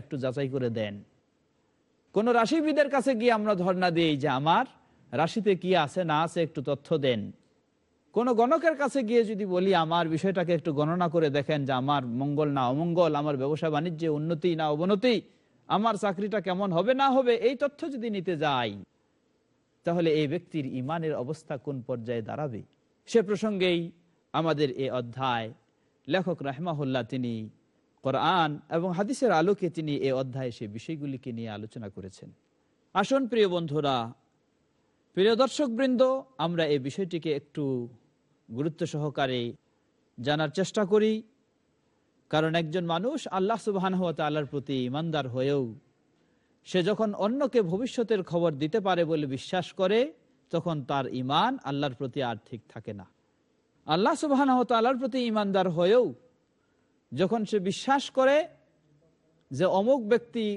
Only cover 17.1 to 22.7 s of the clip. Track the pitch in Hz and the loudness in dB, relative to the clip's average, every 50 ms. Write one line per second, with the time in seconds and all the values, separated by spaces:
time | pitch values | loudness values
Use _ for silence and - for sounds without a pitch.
17.1 | 247 269 262 240 233 226 196 240 277 240 294 277 - - 320 339 277 247 220 233 | 4 4 4 4 4 4 4 0 0 0 -2 -4 -4 -4 -10 -8 -6 -6 -4 -4
18.1 | 208 196 160 185 175 143 156 147 139 127 120 110 101 101 87 - _ _ _ _ | -4 -4 -2 -2 -2 0 0 0 0 0 0 -2 -4 -6 -12 -18 _ _ _ _
19.1 | _ _ _ _ _ _ _ _ _ _ _ _ _ _ - 170 170 180 170 165 | _ _ _ _ _ _ _ _ _ _ _ _ _ _ -4 -2 0 2 2 2
20.1 | 147 156 151 135 156 175 - - - 160 139 131 - 131 123 139 160 170 160 156 | 2 2 2 0 -2 -4 -6 -6 -6 -6 -6 -4 -4 -6 -4 -4 -4 -4 -4 -4
21.1 | 143 101 123 131 156 - - - 156 123 - 147 139 131 113 - 127 117 113 117 | -4 -4 -4 -6 -8 -10 -10 -10 -10 -8 -8 -8 -8 -8 -6 -6 -6 -6 -4 -6
22.1 | 120 117 104 113 110 127 151 139 113 98 - - | -6 -6 -6 -6 -6 -6 -6 -6 -6 -10 -12 -14